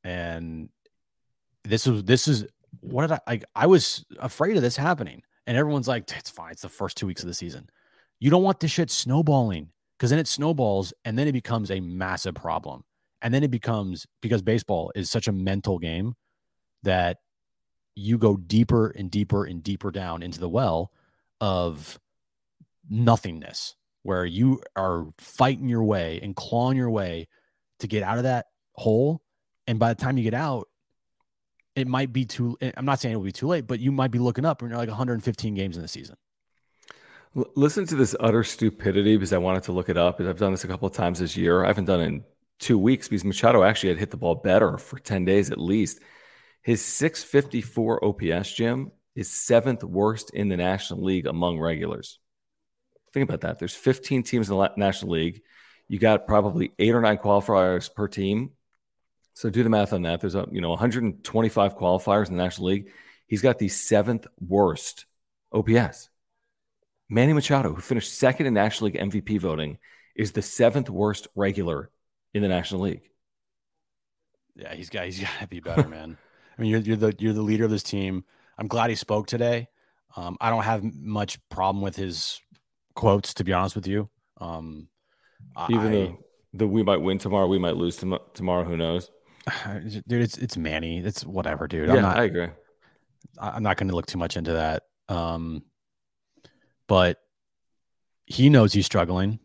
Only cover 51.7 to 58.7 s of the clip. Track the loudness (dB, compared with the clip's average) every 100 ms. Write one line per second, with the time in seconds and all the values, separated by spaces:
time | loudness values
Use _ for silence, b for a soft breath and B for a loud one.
51.7 | -2 -6 -8 -14 -20 _ _ _ _ _
52.7 | _ _ _ _ -2 -2 -2 -6 -6 -8
53.7 | 0 0 0 0 -2 0 -2 0 2 2
54.7 | 2 0 0 -2 0 -2 -4 b b b
55.7 | b b 2 4 4 4 4 4 0 -4
56.7 | 2 4 6 4 2 4 2 4 4 4
57.7 | 2 -4 -6 -6 -2 0 0 -4 _ _